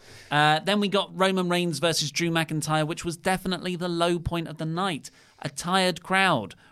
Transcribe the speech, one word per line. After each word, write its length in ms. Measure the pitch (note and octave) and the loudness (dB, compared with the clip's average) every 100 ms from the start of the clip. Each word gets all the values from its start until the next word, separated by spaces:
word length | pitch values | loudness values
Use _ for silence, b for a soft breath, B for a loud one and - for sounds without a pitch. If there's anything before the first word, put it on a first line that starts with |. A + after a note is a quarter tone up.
| B B B | B B B
Uh, 300 | D3 D3+ D#3 | 2 4 4
then 200 | E3+ G#3 | 2 0
we 80 | G#3 | 2
got 220 | G3 F3 E3+ | 0 0 2
Roman 320 | F#3+ F#3+ F3+ | 2 2 0
Reigns 300 | F3 F3 C#3 | 0 0 0
versus 300 | E3+ D#3+ D3+ | 0 0 -2
Drew 200 | - E3+ | -2 0
McIntyre, 560 | E3 D#3+ D#3 D3+ D#3 D3+ | 0 0 -2 0 0 0
which 180 | E3 | -4
was 120 | F3 D#3+ | -6 -4
definitely 600 | F#3+ F#3 F#3+ F3+ F3+ F3+ | -2 -2 -2 -4 -4 -4
the 120 | F3+ | -4
low 300 | E3+ E3+ F3 | 0 2 2
point 300 | E3+ E3+ D#3+ | -2 -4 -6
of 100 | D3+ | -6
the 60 | |
night. 460 | D#3+ E3 G3 D3 - b b b | -6 -2 -2 -4 -10 b b b
A 80 | D3 | -12
tired 540 | - E3+ F#3+ F#3 F3+ | -8 0 2 2 0
crowd. 520 | - F#3+ F#3+ D3 F#2+ - b | -2 2 4 2 -2 -12 b